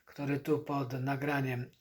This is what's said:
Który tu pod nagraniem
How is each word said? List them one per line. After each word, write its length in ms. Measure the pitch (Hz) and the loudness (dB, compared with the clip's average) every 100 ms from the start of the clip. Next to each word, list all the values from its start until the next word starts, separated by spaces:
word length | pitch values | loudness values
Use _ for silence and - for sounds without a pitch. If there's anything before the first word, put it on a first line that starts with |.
Który 360 | - - 143 143 | -16 -6 0 0
tu 180 | 156 139 | 2 2
pod 340 | - 139 123 | 2 -2 -2
nagraniem 800 | 131 131 131 147 139 131 123 123 - | -2 -2 0 0 0 0 -2 -4 -8